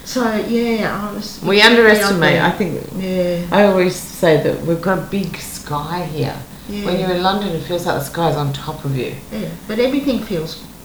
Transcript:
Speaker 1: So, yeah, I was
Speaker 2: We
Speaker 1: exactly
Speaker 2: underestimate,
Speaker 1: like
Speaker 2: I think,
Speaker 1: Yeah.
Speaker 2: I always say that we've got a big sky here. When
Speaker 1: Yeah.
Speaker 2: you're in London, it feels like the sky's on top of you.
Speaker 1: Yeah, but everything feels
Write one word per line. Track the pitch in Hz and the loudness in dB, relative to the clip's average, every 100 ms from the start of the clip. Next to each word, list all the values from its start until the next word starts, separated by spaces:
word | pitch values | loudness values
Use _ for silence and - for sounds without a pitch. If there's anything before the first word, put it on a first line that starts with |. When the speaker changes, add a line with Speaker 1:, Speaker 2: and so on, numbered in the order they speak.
| - | -6
Speaker 1:
So, | 254 226 214 - | -2 0 -2 0
yeah, | 233 233 220 185 196 202 | 0 0 0 -2 -4 -6
I | |
was | 202 - - | -8 -10 -6
Speaker 2:
We | 160 202 | 2 6
Speaker 1:
exactly | 220 240 | 8 8
Speaker 2:
underestimate, | 220 214 202 185 156 143 | 8 6 4 4 4 4
Speaker 1:
like | 175 | 2
Speaker 2:
I | - | 0
think, | 180 139 - 185 | -2 -4 -6 -6
Speaker 1:
Yeah. | 185 185 180 175 175 | -2 0 0 -2 2
Speaker 2:
I | 175 202 | 4 6
always | 190 180 | 4 2
say | 175 - - 170 151 | -2 -10 0 4 4
that | 127 - 147 | 2 -2 -2
we've | 165 | -2
got | - 180 | 0 -2
a | |
big | - 196 165 - | -2 -4 -4 -8
sky | - - - 147 151 175 160 | -12 -14 -8 -8 -6 -6 -6
here. | 151 139 135 - - - | -4 -4 -6 -12 -16 -10
When | 208 202 190 | -6 -2 -2
Speaker 1:
Yeah. | 190 | 0
Speaker 2:
you're | 180 | 0
in | |
London, | 185 202 202 | 0 0 -2
it | 160 | -4
feels | 143 175 175 | -4 -4 -2
like | 143 | -4
the | - | -4
sky's | - 165 147 | -2 0 0
on | 139 | -2
top | 135 - 151 139 | -4 -8 -6 -4
of | 135 | -4
you. | 117 - - | -4 -8 -10
Speaker 1:
Yeah, | 214 165 - - | -8 -8 -10 -6
but | 214 | 0
everything | 254 277 285 226 | 0 0 0 -2
feels | - 175 160 - - - | -2 -6 -6 -10 -16 -18